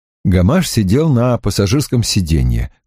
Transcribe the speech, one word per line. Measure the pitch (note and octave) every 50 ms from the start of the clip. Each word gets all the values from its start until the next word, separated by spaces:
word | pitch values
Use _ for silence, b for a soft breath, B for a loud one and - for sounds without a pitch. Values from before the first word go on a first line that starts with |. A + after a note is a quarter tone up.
| _ _ _ _ -
Гамаш | G2+ F2+ F#2 F2 G2 D#3 F#3+ E3 -
сидел | - A#2 G#2 F2+ G#2 C#3 D#3+ D#3+
на | C3 A#2 A#2+ B2+ A#2+
пассажирском | A2 - G#2 - - G2 F2+ A#2 D3+ C#3 - C3 A#2+
сиденье, | G#2+ - - G#2+ F2+ D2 D#2+ C#2+ B1+ B1 A#1 A#1 A#1 - - _ _